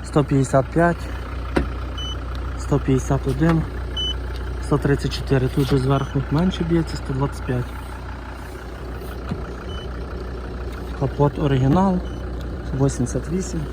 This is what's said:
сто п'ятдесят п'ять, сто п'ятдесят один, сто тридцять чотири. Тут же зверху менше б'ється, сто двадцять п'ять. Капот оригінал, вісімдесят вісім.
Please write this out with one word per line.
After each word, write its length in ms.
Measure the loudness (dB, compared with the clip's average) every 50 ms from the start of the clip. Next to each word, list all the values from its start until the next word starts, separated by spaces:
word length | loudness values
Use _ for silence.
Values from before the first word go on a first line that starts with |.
| -8
сто 200 | 2 4 4 4
п'ятдесят 420 | 6 4 4 4 6 4 4 4
п'ять, 420 | 4 4 4 4 4 4 2 -4 -6 -6 -6 -6 -6 -6 -6 -4 0 0 0 0 0 -4 -6 -6 -6 -6 -6 -6 -4 -6 -6 -6 -6 -6 -4 -4 -4 -6 -6
сто 200 | 0 2 2 2
п'ятдесят 480 | 4 4 4 4 4 2 0 0 2
один, 360 | 0 2 4 4 4 4 4 2 0 -4 -6 -6 -4 -4 -2 -2 -2 -2 -4 -4 -4 -4 -4 -4 -4 -4 -4 0
сто 140 | 2 2 2
тридцять 360 | 4 4 2 4 2 -2 -2
чотири. 340 | -2 0 2 2 4 4 2
Тут 200 | 2 2 2 4
же 100 | 4 4
зверху 440 | 4 4 2 2 2 0 -2 -2 0 2
менше 340 | 2 4 4 2 2 0 0
б'ється, 320 | 2 4 2 2 0 -4
сто 160 | -6 -4 -4
двадцять 340 | 0 0 0 -2 -2 -6 -4
п'ять. 180 | -2 -2 -2 -2 -4 -8 -10 -10 -10 -10 -10 -10 -10 -10 -10 -10 -10 -12 -12 -12 -12 -12 -12 -12 -12 -10 -10 -8 -8 -8 -8 -8 -8 -8 -8 -6 -6 -4 -4 -6 -8 -8 -8 -8 -8 -8 -8 -8 -8 -8 -8 -8 -8 -8 -8 -8 -8 -8 -8 -8 -8 -8 -6 -8 -8 -8 -8 -8 -8 -4 -2
Капот 380 | -2 -2 4 4 4 4 4 2
оригінал, 600 | 2 4 4 4 6 6 6 6 6 4 4 2 0 -4 -6 -6 -6 -6 -6 -6 -6 -6 -6 -6 -4 -4 0 2
вісімдесят 480 | 2 2 2 0 -2 0 0 -4 -2 -2
вісім. 320 | -2 -2 -2 -2 -4 -4 -4 -4